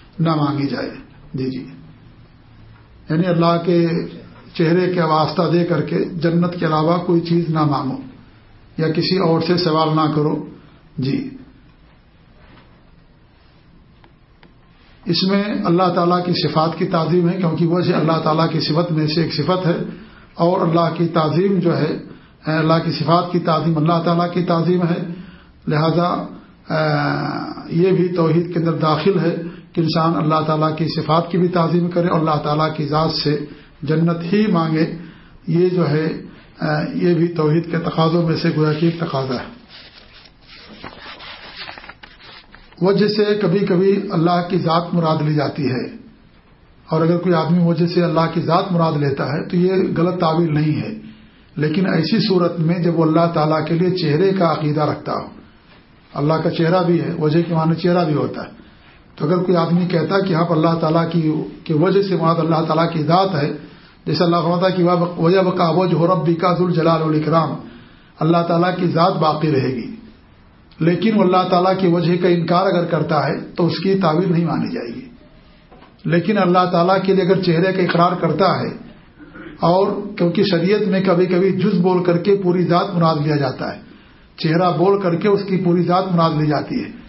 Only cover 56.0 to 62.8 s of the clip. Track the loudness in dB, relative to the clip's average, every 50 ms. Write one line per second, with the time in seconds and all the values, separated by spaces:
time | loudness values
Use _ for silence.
56 | _ -12 -6 -4 -2 0 0 0 0 -2 0 0 0 2 2 2 2 2 0 0
57 | 0 -2 -4 -2 0 0 2 0 0 0 0 0 0 0 0 0 0 0 2 2
58 | 0 0 0 -2 -2 -4 -6 -8 -12 -14 -16 -20 -20 -20 -20 -20 -20 -20 -20 -20
59 | -20 -18 -10 -4 -2 0 0 0 2 0 2 2 2 2 2 0 0 0 0 0
60 | 0 0 0 0 0 0 0 0 0 0 2 2 2 2 2 2 0 2 2 2
61 | 0 0 0 0 0 0 0 -2 -4 -8 -10 -12 -6 -2 0 2 2 2 2 2
62 | 2 0 0 0 2 2 2 2 0 0 0 0 0 0 0 0